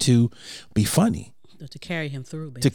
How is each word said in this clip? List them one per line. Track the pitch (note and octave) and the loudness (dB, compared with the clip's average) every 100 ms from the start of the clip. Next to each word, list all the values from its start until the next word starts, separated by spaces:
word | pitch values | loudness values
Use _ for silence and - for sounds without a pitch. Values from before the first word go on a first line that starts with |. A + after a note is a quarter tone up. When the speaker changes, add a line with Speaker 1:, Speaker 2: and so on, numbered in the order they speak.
Speaker 1:
to | - A#2+ A#2+ - - - - | 4 4 4 0 -18 -20 -6
be | A2 | -2
funny. | G#2+ - A3 D#2+ - - - - | 2 4 2 0 -8 -20 -20 -20
Speaker 2:
So | D3+ | -18
to | - | -16
carry | - E3+ D3 | -10 -8 -6
him | C#3 | -8
through, | B2+ D#3 D#3 | -12 -12 -12
Speaker 1:
To | |
Speaker 2:
basically. | B2+ B2+ | -2 2